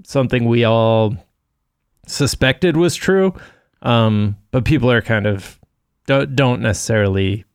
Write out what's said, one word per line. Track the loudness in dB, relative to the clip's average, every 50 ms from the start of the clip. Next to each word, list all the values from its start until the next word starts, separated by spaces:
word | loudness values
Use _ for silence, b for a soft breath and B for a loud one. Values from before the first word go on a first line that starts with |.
| -12
something | -4 -2 -2 -2 0 -2 -2 0
we | 0 2 2 2
all | 2 2 2 2 2 2 2 2 0 -2 -6 -12 _ _ _ _ _ _ _ _ _ _ _ _ _ _ _ -16
suspected | -10 -4 -2 -2 -2 -2 0 0 -2 0 0 0 0 2
was | 2 0 0 -2
true, | -2 -2 0 2 2 2 0 -2 B B B B B B B _ _ -2
um, | 0 2 2 2 2 2 2 0 -2 -4 -8 _ _
but | -4 -2 0
people | 0 2 2 2 2
are | 0 0
kind | 0 -2 -2 0 0
of, | -2 -2 -4 -6 -12 -20 _ _ _ _ _ _ _ _ _ _
don't, | -2 -2 0 -2 -2 0
don't | 0 0 2 0 0
necessarily | -2 -2 -2 -2 -2 -2 0 0 0 0 0 0 -2 -2 -4 -6 -10 _